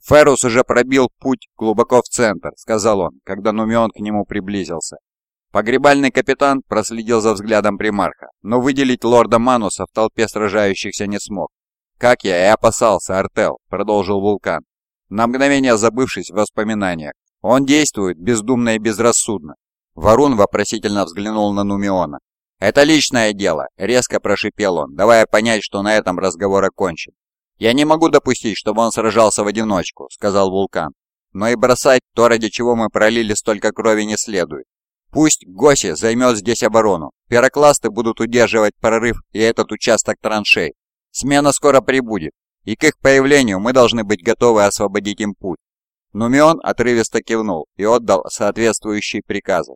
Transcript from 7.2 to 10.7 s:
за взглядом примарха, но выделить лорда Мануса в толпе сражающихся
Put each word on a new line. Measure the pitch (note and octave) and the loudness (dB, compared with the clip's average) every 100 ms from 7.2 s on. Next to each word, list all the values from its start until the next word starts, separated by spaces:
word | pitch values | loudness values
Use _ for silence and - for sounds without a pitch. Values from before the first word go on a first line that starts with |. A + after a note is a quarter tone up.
за | G#2+ | 0
взглядом | G2 G#2 G#2+ G#2 G2+ | -2 0 0 0 -2
примарха, | G#2 G2+ E2+ - B1+ _ | -4 -2 -4 -6 -20 _
но | G2 B2 | -4 -2
выделить | B2+ C#3 C3 B2 | 0 0 -2 0
лорда | A2+ A#2+ A2+ A#2 | 2 2 4 2
Мануса | A#2+ B2 G2+ - | 2 0 -2 -6
в | F#2 | -8
толпе | - A2 - G#2+ | -2 -2 -2 -4
сражающихся | G#2+ G#2 G#2 G#2 | -2 -2 0 0